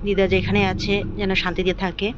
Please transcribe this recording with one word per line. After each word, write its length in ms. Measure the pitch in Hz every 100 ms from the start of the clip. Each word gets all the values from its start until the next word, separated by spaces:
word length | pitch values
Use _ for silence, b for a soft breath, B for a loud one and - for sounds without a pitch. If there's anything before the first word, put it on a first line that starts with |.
দিদা 220 | 202 190 190
যেখানে 340 | 190 190 202 196
আছে 280 | 185 - 202 208 -
যেন 160 | 196 185
শান্তিতে 380 | 185 175 185
থাকে। 340 | 180 190 165 196